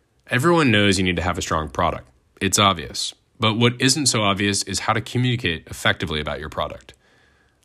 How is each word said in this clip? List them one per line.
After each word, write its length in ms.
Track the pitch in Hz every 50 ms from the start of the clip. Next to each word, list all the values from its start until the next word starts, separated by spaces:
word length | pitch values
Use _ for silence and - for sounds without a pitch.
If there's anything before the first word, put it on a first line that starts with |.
| _ _ _ _ _ -
Everyone 400 | 123 123 143 175 175 165 151 127
knows 260 | 107 104 101 101 92
you 80 | 95 92
need 120 | 92 90
to 60 | 85 85
have 140 | 90 85
a 60 | - -
strong 260 | - 90 80 78 78
product. 400 | - - 87 80 73 - - _ _ _ _ _ _ -
It's 180 | 95 95 - 110
obvious. 560 | 104 98 92 80 69 - - - - - - _ _ _ _ -
But 160 | 110 110 107
what 240 | 113 120 120 123 123
isn't 280 | 123 135 - 160 139
so 160 | - - 113 107
obvious 400 | 98 98 95 104 101 98 - -
is 180 | - 95 -
how 140 | - - 110
to 80 | 113 -
communicate 640 | - - 120 123 127 120 104 - 87 82 71 -
effectively 520 | - - - - 110 101 - 95 78 78 76
about 220 | 73 73 71 67
your 80 | 76 73
product. 460 | - - 76 71 64 - - - - _ _ _ _ _ _ _ _ _ _ _ _ _